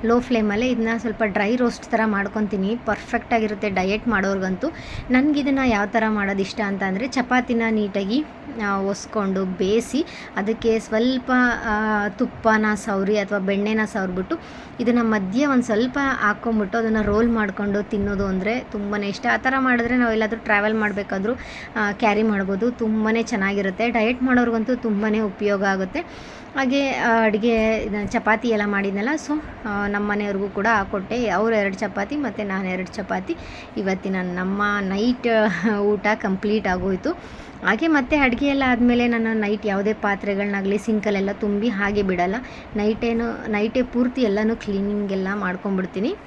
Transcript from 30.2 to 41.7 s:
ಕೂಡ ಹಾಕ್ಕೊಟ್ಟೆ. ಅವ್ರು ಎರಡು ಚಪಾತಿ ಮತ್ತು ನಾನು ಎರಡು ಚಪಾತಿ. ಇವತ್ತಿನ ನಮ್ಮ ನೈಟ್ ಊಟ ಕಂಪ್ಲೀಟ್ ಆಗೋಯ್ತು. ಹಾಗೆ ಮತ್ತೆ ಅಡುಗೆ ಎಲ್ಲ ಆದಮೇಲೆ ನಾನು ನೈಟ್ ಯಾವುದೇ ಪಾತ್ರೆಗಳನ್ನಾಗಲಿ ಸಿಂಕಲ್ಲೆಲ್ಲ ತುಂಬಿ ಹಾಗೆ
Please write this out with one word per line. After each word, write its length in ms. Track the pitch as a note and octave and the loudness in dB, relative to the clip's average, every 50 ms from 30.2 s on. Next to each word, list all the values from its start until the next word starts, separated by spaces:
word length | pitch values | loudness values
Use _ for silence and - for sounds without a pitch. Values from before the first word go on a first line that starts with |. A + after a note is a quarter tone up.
| G#3 G3+ G3 G3 G3+ | 0 -2 -2 -2 -2
ಕೂಡ 200 | G3 F#3+ G3+ G3 A#3 | -2 -2 0 2 4
ಹಾಕ್ಕೊಟ್ಟೆ. 580 | A#3 G#3 G3 - - G3+ F#3+ - G#3+ B3 B3 G#3+ | 4 2 2 0 -4 -4 -4 -4 -2 -2 0 0
ಅವ್ರು 260 | F3 F#3 G#3+ A3+ A3+ | 2 2 2 2 2
ಎರಡು 200 | G#3+ G3+ G3 F#3+ | 2 2 0 -2
ಚಪಾತಿ 400 | G3 A3+ G3 G3 G3+ G3+ G3+ C#4+ | -2 -6 -4 -4 -4 -4 -4 -4
ಮತ್ತು 280 | D4+ C#4 A#3 G3+ - G#3 | -4 -4 -4 -4 -4 -4
ನಾನು 240 | G3 F#3+ F#3+ G3 | -4 -4 -2 -2
ಎರಡು 280 | F#3 F#3 F#3 F#3 F#3 - | -2 -4 -4 -6 -6 -8
ಚಪಾತಿ. 420 | - F#3+ - F#3+ F#3 F#3+ - E4+ - - - - - - - - | -10 -4 -4 -4 -4 -2 -4 -6 -6 -8 -14 -14 -14 -16 -10 -8
ಇವತ್ತಿನ 380 | A3 G3 F#3+ F#3+ F#3+ - G3 F#3+ F#3 | -4 -2 -2 -2 -2 -2 -2 -2 -2
ನಮ್ಮ 420 | F3+ F3+ F3+ F3+ F#3 F#3 G3 G3+ G#3 G#3 G3+ G3+ | -2 -4 -4 -2 -2 -2 0 0 0 0 0 0
ನೈಟ್ 480 | G3 F#3+ F#3+ G3+ G#3+ B3 B3 B3 - A#3+ A3+ A3 G#3+ A3 F3 E3+ F3 A3+ G#3 G3+ | -2 -2 0 2 2 2 0 2 0 2 4 4 4 4 2 2 0 0 2 2
ಊಟ 280 | G3+ G#3 G#3 G3 - G#3 A3 | 2 2 2 2 2 0 0
ಕಂಪ್ಲೀಟ್ 520 | G#3+ - G3+ F#3+ F#3+ - G#3 G#3+ A3 G3 | 0 0 -2 -2 0 0 0 0 0 0
ಆಗೋಯ್ತು. 440 | G3 F#3 F#3 F3+ G3 F#3+ F#3 - C#4+ F4 - - - - - - - - - - | 0 -2 0 0 -2 -2 -2 -2 -4 -4 -4 -10 -16 -16 -16 -16 -16 -16 -4 0
ಹಾಗೆ 220 | F3+ G#3 A3 E4 | 0 0 2 2
ಮತ್ತೆ 300 | E4 D#4 C#4+ B3+ B3+ D4+ | 2 2 2 2 2 2
ಅಡುಗೆ 300 | D4 C4+ B3+ B3 - C#4+ | 4 4 2 2 2 0
ಎಲ್ಲ 160 | C#4+ C#4 C#4 C4+ | 2 2 2 4
ಆದಮೇಲೆ 400 | B3+ B3 A#3+ A#3+ A#3+ A#3+ A#3+ A#3+ | 2 4 4 4 4 4 4 4
ನಾನು 260 | A#3+ A#3+ A#3 A3+ A3+ A3 | 2 2 2 0 0 0
ನೈಟ್ 320 | A3 G#3+ G3+ G#3+ G#3 G#3+ | 0 0 0 -2 -2 0
ಯಾವುದೇ 280 | G#3+ G3 G3 G3+ G#3+ G#3+ | 0 0 2 2 0 0
ಪಾತ್ರೆಗಳನ್ನಾಗಲಿ 840 | G#3+ - G3+ G3 G3 - G3+ G3 G3 G3+ G3+ G3+ G3+ F#3+ G3 G3+ | 0 0 0 0 0 -2 -2 -2 0 0 -2 -2 -2 0 0 0
ಸಿಂಕಲ್ಲೆಲ್ಲ 540 | G#3+ - A#3 G#3+ G#3+ F#3+ G#3+ G3+ F#3+ G3 G3 | 0 0 0 0 0 2 0 0 0 0 -2
ತುಂಬಿ 380 | G3+ - A3 G#3 G3+ G3+ G#3+ | -2 -2 -2 0 0 2 0
ಹಾಗೆ 340 | A#3+ | 0